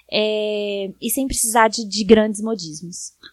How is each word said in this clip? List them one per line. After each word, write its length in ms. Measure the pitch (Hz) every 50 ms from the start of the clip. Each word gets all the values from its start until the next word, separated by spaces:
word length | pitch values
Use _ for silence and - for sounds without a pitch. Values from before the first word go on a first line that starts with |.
| _ -
é, 800 | - 214 214 214 214 214 214 214 214 208 208 202 202 202 196 190 - -
e 80 | - 226
sem 160 | - 277 269
precisar 440 | 262 - - - 220 220 233 220 226
de, 160 | 214 233 220
de 180 | 196 190 208 214
grandes 380 | 185 220 220 214 220 202 214
modismos. 720 | 214 220 226 190 170 160 151 156 175 170 180 - - - _ _ - -